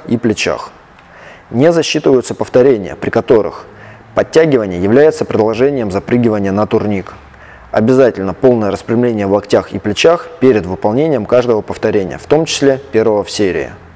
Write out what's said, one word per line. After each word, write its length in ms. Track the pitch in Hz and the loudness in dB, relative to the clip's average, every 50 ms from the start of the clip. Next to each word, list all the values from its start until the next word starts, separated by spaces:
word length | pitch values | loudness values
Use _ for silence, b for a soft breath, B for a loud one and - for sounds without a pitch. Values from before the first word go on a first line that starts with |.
| - - | -8 -6
и 100 | 120 117 | -4 -2
плечах. 540 | - 113 104 - - - 71 - - - - - - - - - B B B B B B B B B B | 0 -2 -2 -2 -2 -4 -4 -6 -8 -14 -18 -20 -20 -20 -20 -20 B B B B B B B B B B
Не 220 | 117 117 139 170 170 | -2 0 2 2 2
засчитываются 640 | 165 147 - - 156 - - 135 123 - - 107 | 2 0 -2 -2 -2 2 2 2 2 2 -2 -6
повторения, 600 | - 110 - - 127 123 139 127 107 92 85 - | -8 -4 0 2 4 4 4 4 2 -2 -6 -10
при 140 | - - - | -8 -6 -4
которых 560 | - 147 - - 131 110 98 85 - - - - B B B B B B B B - | -2 -2 0 2 2 2 2 0 -6 -12 -16 -20 B B B B B B B B -4
подтягивание 680 | 92 101 - - 156 165 156 135 120 107 95 90 87 | -4 -2 0 2 2 2 4 2 0 0 -2 -4 -2
является 440 | 92 101 113 135 151 156 156 - - | 0 2 4 4 4 4 2 0 -4
продолжением 640 | - - 107 104 110 110 107 127 143 143 131 113 101 | -4 -2 0 0 0 0 0 0 0 0 -2 -4 -4
запрыгивания 640 | 92 98 - - 120 123 117 113 107 104 101 98 95 | -4 -6 -4 -2 0 0 2 0 0 0 -2 -2 -2
на 140 | 104 107 101 | -2 -2 0
турник. 460 | - 107 98 104 104 95 - - - - - - B B B B B B B B | 0 -2 -2 -2 -4 -6 -6 -10 -14 -20 -20 -20 B B B B B B B B
Обязательно 640 | B 107 110 120 131 131 135 113 - 92 95 95 90 | B 0 2 2 4 4 4 2 2 0 -4 -6 -4
полное 380 | - - 127 123 113 107 98 | 0 2 2 2 2 0 -2
распрямление 560 | 95 - - - 117 117 123 123 113 104 101 98 | -4 -4 -4 -4 -2 0 0 0 0 -2 0 0
в 60 | 98 | 0
локтях 400 | 104 95 - - 104 92 - - | 0 0 0 0 0 0 -2 -6
и 60 | 98 | -8
плечах 500 | - 107 98 - - 165 170 170 - - - - | -6 -4 -2 2 2 2 2 2 -2 -8 -6 0
перед 260 | 127 131 117 107 82 | 2 4 4 2 0
выполнением 600 | 90 92 - - 107 110 131 156 165 143 117 101 | -4 -6 -4 -2 -2 0 0 0 0 -2 -2 -2
каждого 360 | - - - 117 120 113 104 | 0 0 0 2 2 0 -2
повторения, 560 | 95 - 95 - - 110 101 104 95 82 65 80 | -2 -6 -8 -6 -4 -2 0 -2 -2 -4 -6 -10
в 80 | - - | -4 0
том 180 | 143 156 165 | 0 0 0
числе 340 | 160 - - 143 139 135 131 - - - | 0 -2 0 0 0 0 0 -2 -4 -2
первого 320 | 110 110 113 104 104 92 | 0 0 0 0 0 -2
в 40 | - | -4
серии. 400 | - - 104 92 82 78 67 62 - - - - - | -4 -4 -2 -2 -2 -4 -6 -8 -12 -18 -20 -20 -20